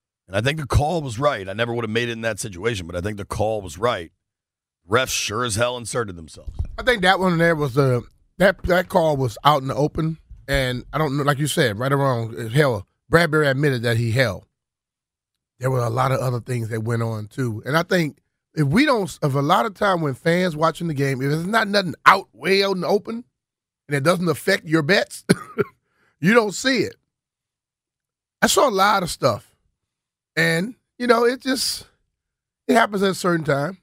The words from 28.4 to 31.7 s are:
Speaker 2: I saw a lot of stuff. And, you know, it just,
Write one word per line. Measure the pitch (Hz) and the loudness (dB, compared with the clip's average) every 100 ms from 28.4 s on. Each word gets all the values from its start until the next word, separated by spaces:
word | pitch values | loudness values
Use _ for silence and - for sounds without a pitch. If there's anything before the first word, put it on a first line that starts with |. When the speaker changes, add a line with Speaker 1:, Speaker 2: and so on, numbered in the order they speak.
Speaker 2:
I | - | 2
saw | 370 285 | 4 4
a | |
lot | 190 202 202 | 4 4 2
of | 175 | -2
stuff. | - 135 104 - _ _ _ _ _ _ _ _ - | 0 0 0 -6 _ _ _ _ _ _ _ _ 0
And, | 165 165 208 - _ - | 0 0 -2 -8 _ -4
you | 247 | 2
know, | 233 | 4
it | 240 254 | 2 0
just, | 262 262 - | -2 -4 -4